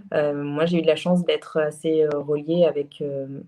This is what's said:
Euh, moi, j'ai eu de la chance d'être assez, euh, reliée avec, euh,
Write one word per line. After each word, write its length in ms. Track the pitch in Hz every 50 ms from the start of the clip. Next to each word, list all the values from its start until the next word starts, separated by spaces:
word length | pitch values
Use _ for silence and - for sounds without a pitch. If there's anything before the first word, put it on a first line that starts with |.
| - - -
Euh, 200 | 160 147 147 147
moi, 320 | 143 143 143 143 151 165
j'ai 140 | 170 175 175
eu 20 |
de 60 | 160
la 80 | 160 156
chance 300 | 151 - 180 180 180 175
d'être 340 | 160 151 151 - - - 160
assez, 440 | 151 151 151 - - 160 160 156 156
euh, 60 | 151 147 147
reliée 460 | 143 143 151 147 147 156 165 175 175
avec, 360 | 156 143 147 143 147 - -
euh, 260 | 151 143 139 139 135 135 139 139 -